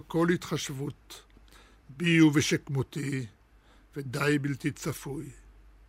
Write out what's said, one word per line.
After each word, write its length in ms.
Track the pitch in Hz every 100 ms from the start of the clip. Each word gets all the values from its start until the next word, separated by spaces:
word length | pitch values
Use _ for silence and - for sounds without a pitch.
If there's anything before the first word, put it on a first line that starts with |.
| -
כל 220 | 165 170
התחשבות, 920 | 175 - 151 - 135 143 - - - - - - - - - -
בי 320 | 131 170 165
ובשכמותי, 1080 | 156 147 - 165 - 139 120 160 139 135 117 - _ - _ - _ -
ודי 420 | 135 120 143 147
בלתי 300 | 139 135 147
צפוי. 600 | 127 165 127 143 135 139 123 - - - -